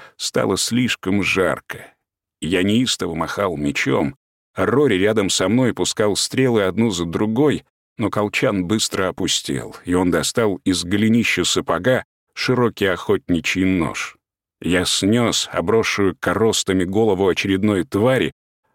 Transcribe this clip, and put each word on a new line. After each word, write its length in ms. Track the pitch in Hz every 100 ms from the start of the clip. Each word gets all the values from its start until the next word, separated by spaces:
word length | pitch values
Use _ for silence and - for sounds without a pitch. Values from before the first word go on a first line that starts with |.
| - _
Стало 400 | - 131 110 92
слишком 640 | - 120 120 - 95 101
жарко. 720 | 85 92 85 65 - - - _ _ _ _ _
Я 220 | 78 90
неистово 520 | 98 113 123 - 90
махал 420 | 80 80 - 101 73
мечом. 600 | 71 - 135 120 69 - _ _ _
Рори 400 | - 95 127 139
рядом 340 | 92 104 107 92
со 180 | - 92
мной 260 | 123 123
пускал 420 | - 87 - 104 90
стрелы 460 | - 131 131 113
одну 280 | 95 90 117
за 140 | 87
другой, 600 | 85 95 107 117 147 104 _ _ _ -
но 140 | 101
колчан 540 | 110 104 - 131 98
быстро 440 | 87 107 - 98 92
опустел, 680 | - 90 - - 65 57 -
и 100 | 87
он 160 | 90 90
достал 460 | 82 - 123 107 -
из 200 | 98 87
голенища 600 | 87 104 110 117 107 -
сапога 600 | 82 92 - 85 120 123 - _ _
широкий 540 | - - 123 117 - 98
охотничий 800 | 85 - 98 - 85 - 90
нож. 520 | 92 92 67 - - - _ _ _ _
Я 240 | 82 90
снёс 640 | 87 - 98 120 113 - -
обросшую 640 | 87 85 107 87 - 95 -
коростами 640 | 90 92 90 - - 92
голову 440 | 90 101 110 92 95
очередной 560 | 82 98 95 107 98
твари, 480 | 76 98 123 131 73 _ _ _ _